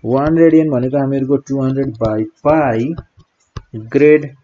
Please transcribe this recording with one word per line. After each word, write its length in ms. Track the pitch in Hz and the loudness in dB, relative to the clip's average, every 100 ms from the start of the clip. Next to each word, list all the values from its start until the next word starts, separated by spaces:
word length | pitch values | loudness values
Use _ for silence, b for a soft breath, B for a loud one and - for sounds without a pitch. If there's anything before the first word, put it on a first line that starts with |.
one 340 | 113 131 147 165 | -2 -2 0 4
radian 320 | 165 160 156 | 4 4 2
भनेको 280 | 131 127 143 | -2 -2 -2
हामीहरूको 380 | 135 139 131 139 135 | -2 -2 -2 -2 -2
two 160 | 139 | -4
hundred 320 | 131 135 131 110 | -2 -2 -6 -4
by 180 | 113 110 110 _ | -4 -2 -6 _
pi 360 | 143 156 143 113 127 170 - _ _ _ _ - - 113 113 139 | 0 2 0 -2 -4 -6 -12 _ _ _ _ -20 -16 -16 -4 2
grade। 300 | 147 151 143 - | 4 4 0 -16